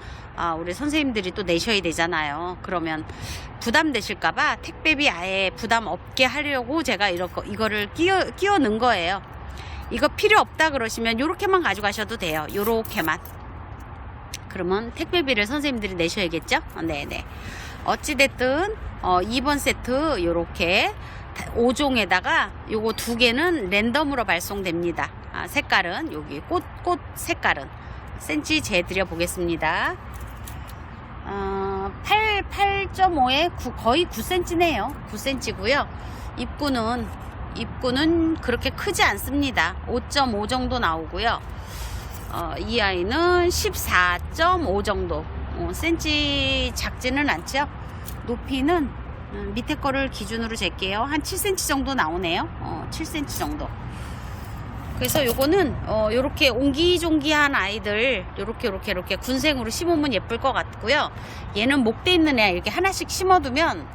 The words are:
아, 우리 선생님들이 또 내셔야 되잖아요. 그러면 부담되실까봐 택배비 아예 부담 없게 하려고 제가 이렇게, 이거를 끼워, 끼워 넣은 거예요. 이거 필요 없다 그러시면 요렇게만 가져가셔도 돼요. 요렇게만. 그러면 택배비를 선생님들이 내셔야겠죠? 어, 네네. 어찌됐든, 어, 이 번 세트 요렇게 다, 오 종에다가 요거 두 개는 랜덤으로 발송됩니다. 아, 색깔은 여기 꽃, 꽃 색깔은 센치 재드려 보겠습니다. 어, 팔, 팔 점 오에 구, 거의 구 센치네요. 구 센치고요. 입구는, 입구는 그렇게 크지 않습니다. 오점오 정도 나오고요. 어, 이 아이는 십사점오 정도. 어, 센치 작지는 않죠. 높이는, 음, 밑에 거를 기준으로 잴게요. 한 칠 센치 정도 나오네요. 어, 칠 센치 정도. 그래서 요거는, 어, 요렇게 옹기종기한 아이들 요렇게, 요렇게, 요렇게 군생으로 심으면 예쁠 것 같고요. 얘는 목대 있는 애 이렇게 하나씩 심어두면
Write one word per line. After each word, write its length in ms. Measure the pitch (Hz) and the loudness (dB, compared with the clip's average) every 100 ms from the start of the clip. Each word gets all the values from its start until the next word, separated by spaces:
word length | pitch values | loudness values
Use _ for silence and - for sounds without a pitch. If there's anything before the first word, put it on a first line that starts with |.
| - - - | -10 -14 -14
아, 200 | - 170 | -4 -2
우리 200 | 160 170 | -2 -4
선생님들이 560 | 185 294 311 285 214 185 | -4 0 0 2 0 -2
또 140 | 185 | -4
내셔야 360 | 185 170 220 208 | 0 2 4 2
되잖아요. 800 | 170 160 170 165 151 147 175 180 | 2 0 0 0 -2 -2 -6 -8
그러면 420 | - 180 165 156 156 - - - - - | -4 -2 -2 -4 -6 -10 -10 -10 -12 -6
부담되실까봐 960 | 233 294 320 233 202 202 165 196 294 226 | 2 4 4 0 -2 0 0 2 0 0
택배비 460 | - - 320 285 285 | -6 -2 2 4 2
아예 420 | 170 180 190 190 - | 2 -2 0 0 -2
부담 300 | 226 233 220 | 0 0 2
없게 380 | - - - | -6 -6 2
하려고 580 | 254 269 294 269 233 320 | 2 2 0 -2 0 0
제가 280 | 285 190 202 | 0 2 2
이렇게, 380 | 175 180 - - | 0 -2 -4 -6
이거를 420 | 202 220 214 208 | -2 0 0 -2
끼워, 300 | - 339 381 - - | 0 4 4 2 0
끼워 220 | 403 403 | 2 4
넣은 200 | 247 214 | 4 4
거예요. 440 | 247 202 170 190 - - - - - - - | 4 4 2 -2 -4 -14 -14 -12 -12 -12 -6
이거 180 | 233 294 | 0 0
필요 320 | - 415 427 | 4 6 6
없다 300 | 254 - 311 | 6 4 2
그러시면 500 | 277 220 - 226 226 | 2 -2 0 0 2
요렇게만 420 | 302 370 392 381 | 0 0 2 4
가져가셔도 540 | 262 196 202 214 208 226 | 4 0 0 -2 -4 -2
돼요. 300 | 175 156 151 | -2 0 -2
요렇게만. 640 | 190 202 226 220 214 160 156 - - - - - - - - - - - - - | -2 2 2 0 -2 0 0 -4 -14 -14 -14 -14 -14 -14 -12 -14 -14 -12 -12 -10
그러면 420 | 190 175 196 233 | -6 -2 -2 -2
택배비를 520 | - 330 349 269 233 202 | -6 0 0 2 2 2
선생님들이 500 | 294 285 247 202 185 | 0 0 -2 -4 0
내셔야겠죠? 640 | 170 208 180 165 - 277 - | 0 0 0 -2 0 -2 -2
어, 60 | - | -6
네네. 440 | 165 147 147 - - - - - - - | -4 -4 -6 -8 -10 -12 -12 -12 -12 -6
어찌됐든, 920 | - 214 - 277 269 - 254 285 403 440 - - | -2 -2 0 2 2 4 2 2 0 -2 -8 -4
어, 180 | 185 180 | 2 4
이 200 | 196 254 | 4 0
번 160 | 262 285 | 2 2
세트 640 | 262 - - 262 320 240 | 0 -2 0 0 2 2
요렇게 720 | 170 170 165 - 170 202 349 - - - - | 2 0 -2 0 2 4 4 0 -10 -12 -12
다, 160 | - - - | -10 -6 2
오 160 | 240 | 2
종에다가 760 | 254 285 254 190 185 247 320 214 - - | 4 2 2 4 2 4 2 0 -4 -6
요거 240 | 214 220 | -2 -2
두 220 | 208 - 233 | -2 -4 2
개는 520 | 240 247 349 330 185 | 4 4 2 2 2
랜덤으로 560 | 202 226 277 302 277 | 2 2 2 2 0
발송됩니다. 840 | 214 170 - 202 180 170 175 156 143 - - | 0 0 0 -4 -2 -2 -2 -2 -4 -8 -10
아, 140 | - 165 | -8 -4
색깔은 640 | - - 220 175 214 311 | -4 2 2 2 -2 -4
여기 280 | 151 151 147 | -6 -8 -10
꽃, 220 | - 349 - - | -2 -2 -2 -6
꽃 160 | - 349 - | -2 -2 -4
색깔은 540 | - - 339 208 156 135 - - - - - | -10 -4 0 0 0 -4 -12 -14 -14 -14 -12
센치 440 | - 302 285 311 | -4 -4 0 0
재드려 420 | - 185 175 185 | 2 0 0 -2
보겠습니다. 920 | 185 165 175 185 175 160 156 180 269 370 - - - - - - - - - - - - | -2 -2 -2 -2 -2 0 0 0 0 -4 -10 -12 -12 -12 -12 -12 -12 -14 -14 -14 -14 -12
어, 680 | - 202 196 196 196 190 196 - | -8 -4 -4 -2 -2 -4 -4 -6
팔, 380 | - 415 440 415 - | 0 2 4 0 -2
팔 420 | - 403 392 381 | 0 2 2 -2
점 260 | - 370 320 | 2 2 4
오에 300 | 254 277 339 - | 4 4 2 0
구, 160 | 247 | -6
거의 320 | 233 226 294 | -2 2 4
구 180 | 349 - | 2 -2
센치네요. 720 | - 359 349 339 339 240 226 - - | -2 -2 0 2 2 2 -2 -6 -10
구 60 | 208 | -6
센치고요. 720 | 269 262 233 175 202 277 226 - - - - - | -4 -4 -4 -2 0 2 0 -6 -12 -10 -10 -8
입구는, 720 | 240 - 294 254 220 240 208 - - - - | -8 -4 0 0 0 -2 -4 -8 -12 -10 -10
입구는 800 | - 233 - 254 254 320 339 320 320 | -8 -8 -4 0 2 4 4 4 2
그렇게 340 | - 240 269 | 0 0 0
크지 320 | 262 - 381 | -2 -2 2
않습니다. 720 | 339 202 - 277 285 214 165 185 - | 2 2 -2 0 2 2 2 0 -2
오점오 600 | 240 - 285 254 202 208 | -2 0 2 2 2 0
정도 320 | 254 247 254 | 0 0 0
나오고요. 640 | 185 160 156 180 226 202 - - - - - - - - - | 0 0 -4 -2 0 0 -4 -12 -10 -10 -8 -8 -8 -10 -8
어, 240 | - 170 143 | -6 -4 -6
이 220 | 208 233 | -2 2
아이는 720 | 202 180 185 285 349 359 349 | 2 2 0 2 4 6 4
십사점오 1300 | - 427 - - 180 180 175 - - 330 370 247 196 | 2 0 -2 2 4 4 2 -2 2 4 4 2 0
정도. 420 | 208 - 180 151 160 - - - | 2 0 0 -4 -4 -8 -8 -4
어, 140 | 339 | -4
센치 1000 | - 320 330 311 294 294 285 269 269 247 | -2 0 0 2 2 2 2 2 2 0
작지는 540 | - 208 - 254 269 285 | -2 -6 -4 -2 0 2
않죠. 380 | 185 - 269 285 - - - - - - | 0 -2 -2 -2 -4 -12 -10 -10 -8 -6
높이는, 640 | 240 - 269 277 349 262 - - - - | -6 -2 0 4 4 2 -4 -10 -12 -10
음, 200 | 202 202 | -8 -6
밑에 220 | 208 247 302 | -4 -4 -2
거를 340 | 277 269 269 | 0 0 -2
기준으로 460 | - 196 226 226 226 | -4 -6 -4 -4 -2
잴게요. 480 | 185 - 190 202 | -4 -2 -2 0
한 180 | 262 302 | 0 -2
칠 160 | - 370 | -2 -2
센치 300 | 403 370 - | 0 0 0
정도 260 | 285 262 | 0 0
나오네요. 540 | 262 160 175 175 185 320 - | 0 0 0 0 0 -2 -6
어, 260 | 135 156 - | -8 -8 -8
칠 160 | - 320 | -8 -6
센치 320 | 311 277 - | -6 -6 -4
정도. 300 | 151 147 123 - - - - - - - - - - - - - | -4 -4 -6 -8 -10 -10 -10 -10 -10 -10 -10 -10 -10 -10 -8 -2
그래서 280 | 247 320 | 0 2
요거는, 500 | 254 233 277 392 311 - - | 2 4 4 4 4 0 -2
어, 240 | 220 214 | 0 2
요렇게 380 | 240 269 - 277 | 2 0 4 4
옹기종기한 1040 | 226 285 262 349 359 339 311 277 302 285 254 | 4 2 4 6 6 4 4 6 6 6 4
아이들 680 | 190 214 196 208 262 214 175 - | 0 -2 -2 2 2 2 -2 -6
요렇게, 300 | 196 226 233 | -6 -2 -2
요렇게, 240 | 190 - | -2 -2
요렇게 240 | 185 175 185 | -4 -2 -4
군생으로 520 | - 262 302 269 226 | 0 2 2 2 0
심으면 440 | - 339 330 294 | -2 2 2 4
예쁠 240 | 196 - 233 | 0 0 0
것 140 | 262 | 0
같고요. 580 | 208 - - 208 294 190 - - - - 202 | 0 -2 -4 0 2 2 -4 -12 -12 -6 0
얘는 240 | 233 285 | 4 4
목대 320 | 220 226 359 | 4 2 4
있는 260 | 359 311 254 | 6 6 6
애 140 | 208 | 4
이렇게 180 | 180 208 | 4 0
하나씩 400 | 320 381 370 - | 0 0 0 -4
심어두면 760 | - 370 370 285 254 320 190 135 | 0 6 6 6 2 2 0 -6